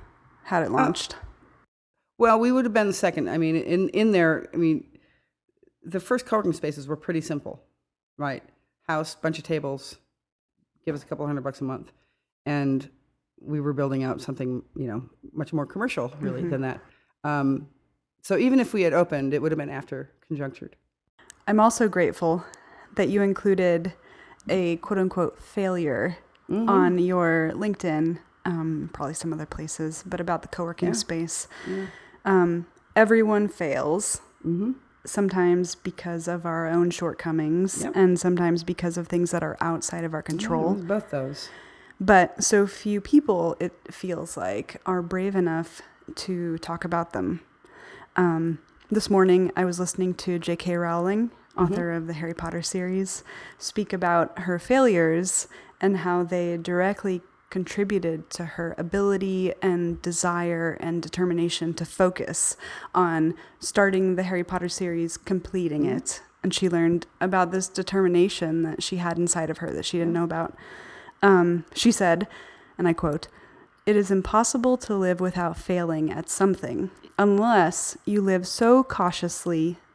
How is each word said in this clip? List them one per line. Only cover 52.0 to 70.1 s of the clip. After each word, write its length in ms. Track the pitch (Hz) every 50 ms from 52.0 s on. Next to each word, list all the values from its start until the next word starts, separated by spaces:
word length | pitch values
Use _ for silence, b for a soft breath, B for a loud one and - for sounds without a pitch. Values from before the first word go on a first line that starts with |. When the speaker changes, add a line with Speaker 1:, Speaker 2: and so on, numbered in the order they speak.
| 165 165
Speaker 1:
the 60 | 170
Harry 200 | 151 160 165 170
Potter 280 | - 165 170 170 170
series, 640 | 165 - - 190 180 180 185 190 190 190 - - - B B B B B B B
speak 360 | - - - - 208 - -
about 460 | 185 185 175 170 170 165 - - -
her 200 | 175 180 180 175
failures 880 | - - 247 269 269 247 202 170 165 160 160 170 185 185 - - - - B B B B B B
and 180 | - 196 202 185
how 240 | 160 180 175 175 180
they 340 | 170 185 180 175 175 170 170
directly 640 | 165 180 175 175 180 190 208 - - 196 185 175 - - _ _ _ -
contributed 800 | - 190 180 - - - 202 196 214 196 180 170 160 156 - -
to 120 | - - 175
her 320 | 160 - - 170 165 - -
ability 760 | 180 170 - 202 202 202 196 190 190 190 190 185 185 180 - -
and 400 | - 190 180 175 175 170 170 -
desire 720 | - 175 170 170 - 180 175 175 175 170 170 165 165 165 - -
and 200 | - 165 165 170
determination 720 | 160 160 - - 180 180 170 170 165 170 165 - 170 165 165
to 100 | - 170
focus 720 | - - - 190 180 180 - - - - - - - - B B B B B B B B
on 400 | 180 180 170 165 160 160 160 165 B B B B B
starting 560 | - - - 214 202 196 190 190 190 185 185 175
the 60 | 185
Harry 200 | 180 190 175 175
Potter 240 | 175 185 180 175 180
series, 480 | - - 190 175 170 170 170 165 -
completing 680 | - - - 190 185 175 - - 185 175 165 147 147 143
Speaker 2:
Mm-hmm. 120 | 131 127 -
Speaker 1:
it. 240 | - - - - - _ _ _ -
And 100 | 190 180
she 140 | - 190 185
learned 400 | 170 170 165 165 170 175 165 - _ -
about 300 | 170 185 185 185 180 170
this 180 | 180 190 185 -
determination 920 | - - 190 - 190 196 190 180 175 175 175 202 - - 175 160 160 165 165
that 200 | 160 156 - -
she 140 | - 190 180
had 200 | 175 175 170 165
inside 320 | 175 170 - 180 160 156
of 100 | 160 -
her 120 | 170 156
that 140 | - - 151
she 120 | - - 175
didn't 160 | 170 170